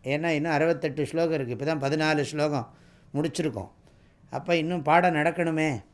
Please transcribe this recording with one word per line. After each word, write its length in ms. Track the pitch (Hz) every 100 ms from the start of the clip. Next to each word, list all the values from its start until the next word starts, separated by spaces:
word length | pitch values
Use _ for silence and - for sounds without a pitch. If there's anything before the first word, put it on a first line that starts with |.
ஏன்னா, 240 | 131 147 170
இன்னும் 260 | 151 165
அறுபத்தெட்டு 540 | 147 165 156 160 143 139
ஸ்லோகம் 340 | 165 170 156
இருக்கு. 120 | 123
இப்ப 120 | 120
தான் 180 | 143 156
பதினாலு 400 | 139 156 156 151
ஸ்லோகம் 500 | 139 151 147 143 110 - - - -
முடிச்சிருக்கோம். 560 | 139 156 - 156 110 95 - - - _ _ -
அப்ப 260 | 127 - 170
இன்னும் 260 | 160 175
பாடம் 320 | 147 165 180
நடக்கணுமே. 720 | 156 160 170 165 156 156 117 -